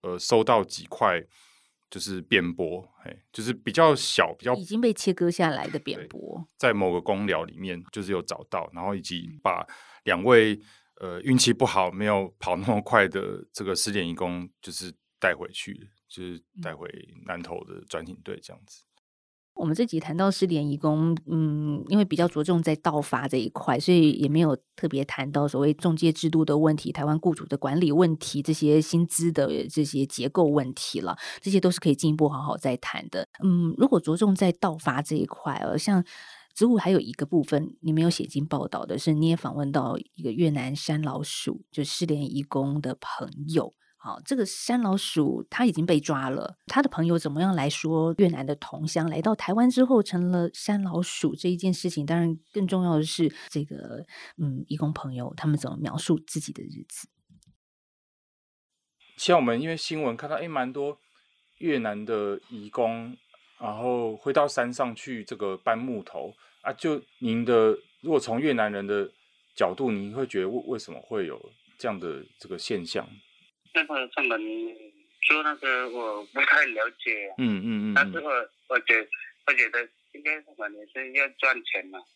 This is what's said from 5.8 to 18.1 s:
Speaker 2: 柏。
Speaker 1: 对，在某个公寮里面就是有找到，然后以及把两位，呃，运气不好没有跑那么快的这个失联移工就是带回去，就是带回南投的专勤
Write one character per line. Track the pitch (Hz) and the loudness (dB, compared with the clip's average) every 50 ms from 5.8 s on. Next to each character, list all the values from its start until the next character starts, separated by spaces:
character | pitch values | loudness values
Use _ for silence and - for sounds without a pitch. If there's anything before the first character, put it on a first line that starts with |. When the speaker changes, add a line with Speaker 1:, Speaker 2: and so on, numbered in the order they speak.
| - - - - - | -8 -8 -10 -10 -12
Speaker 2:
柏。 | - - - - - - - 165 _ _ | -14 -16 -16 -14 -12 -12 -14 -14 _ _
Speaker 1:
对， | _ - 127 | _ 0 2
在 | 110 | 2
某 | 104 95 92 87 | 4 2 2 2
个 | 90 | 0
公 | 87 - 101 98 104 | 0 -2 -2 0 0
寮 | 98 87 78 82 | -2 -2 -2 -4
里 | 82 80 | -8 -12
面 | - 95 95 87 85 90 - | -12 -10 -8 -8 -10 -12 -12
就 | - 107 | -10 -10
是 | 98 92 98 | -6 -4 -4
有 | 87 | -4
找 | 80 - 85 76 - _ | -4 -6 -10 -10 -8 _
到， | - 90 80 - | -8 -8 -8 -8
然 | - 85 | -10 -8
后 | 87 98 101 | -6 -4 -6
以 | 95 | -6
及 | - - 90 85 85 85 78 73 _ | -6 -8 -8 -8 -10 -12 -16 -4 _
把 | 95 90 - - - - - - - - - _ | -2 -2 -2 -4 -10 -14 -20 -20 -20 -20 -8 _
两 | 104 92 87 95 | 0 0 2 6
位， | 120 123 117 110 110 104 104 - - - _ _ _ _ - | 8 8 8 8 6 2 -2 -8 -20 -20 _ _ _ _ -14
呃， | 98 92 87 90 | -12 -10 -10 -6
运 | 95 135 131 | 0 4 4
气 | 123 - 120 | 4 6 4
不 | 110 - 131 | 4 4 2
好 | - - 98 92 90 | 2 2 0 0 0
没 | 87 95 107 | -2 -2 0
有 | 104 104 98 98 87 _ _ | 2 2 0 0 -4 _ _
跑 | - 90 90 | -4 -2 -2
那 | 87 98 | -2 0
么 | 123 113 104 | 0 0 0
快 | - - - 110 98 92 | 0 4 6 6 6 6
的 | - - 98 98 101 95 - _ | 2 -4 -4 -4 -8 -10 -14 _
这 | _ - 107 | _ -8 -4
个 | 95 92 | -4 -2
失 | 85 - 110 | -2 -2 -2
联 | 101 101 87 | -2 -2 -2
移 | 85 85 | -2 -4
工 | 78 92 87 87 87 87 90 _ _ | -4 -4 -4 -4 -6 -8 -12 _ _
就 | - 95 | -16 -12
是 | 82 - 92 90 82 _ _ _ _ _ | -12 -12 -12 -12 -16 _ _ _ _ _
带 | - 95 85 | 0 0 0
回 | 73 87 85 | 0 -6 -12
去， | - - - 98 98 - 101 104 _ _ _ | -10 -12 -12 -12 -12 -14 -18 _ _ _ _
就 | _ - - 92 | _ -14 -12 -12
是 | 90 87 85 _ _ _ 95 87 | -10 -12 -14 _ _ _ -12 -10
带 | 90 80 | -10 -10
回 | 73 85 - - - - - 85 87 - | -10 -12 -14 -14 -16 -18 -20 -20 -18 -10
南 | - 87 87 85 | -10 -10 -10 -8
投 | 82 85 87 85 | -10 -10 -12 -12
的 | 85 90 87 85 _ | -12 -16 -18 -14 _
专 | - 80 82 | -10 -10 -8
勤 | 85 | -10